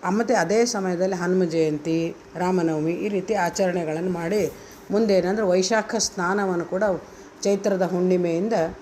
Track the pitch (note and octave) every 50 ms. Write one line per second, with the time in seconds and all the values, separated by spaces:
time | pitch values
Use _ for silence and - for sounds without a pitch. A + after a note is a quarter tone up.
0 | - F3+ F#3+ G#3+ A#3 A3 B3+ G#3 E3+ E3 G3 A3 A#3 A#3+ A#3+ G#3 F#3+ F#3 F3+ E3+
1 | F#3 F#3+ G3 F3 E3+ F3 F#3 F#3 F#3 E3+ D#3 E3 D#3+ D#3 D3+ D3+ D3 E3+ E3 E3
2 | E3 E3+ - - - - - D#3 F3+ F#3 F#3 F#3 E3+ E3 D#3+ D#3 D3+ D#3+ E3+ E3+
3 | F3+ G#3+ G#3 F#3+ F#3 F#3+ A3 G3+ F3 E3+ D#3+ - G3 F#3 F3 F3+ E3+ D#3 D#3 D#3+
4 | F3 F#3 F3+ E3+ E3+ E3 F#3+ G#3+ F#3 D3+ - - - - - - - - F#3+ G#3
5 | A3+ G#3+ G3 F#3 E3+ F3+ G3 G#3+ A3 F#3 F3+ F#3+ F#3 - A#3 A3 G#3 A3 - A3
6 | G3 - - - F3+ F3 G3 G#3 G3+ F#3+ F3+ E3+ E3+ - - F#3 G#3 G#3 F#3 D#3+
7 | - - - - - - - - - G3 G3+ G3 G3 G#3+ G3 F#3 F#3 E3+ F3+ F3+
8 | F3+ F#3 F#3 F3+ F3+ E3+ E3 E3+ F#3+ A3+ A3+ F#3+ D#3+ E3+ F#3 -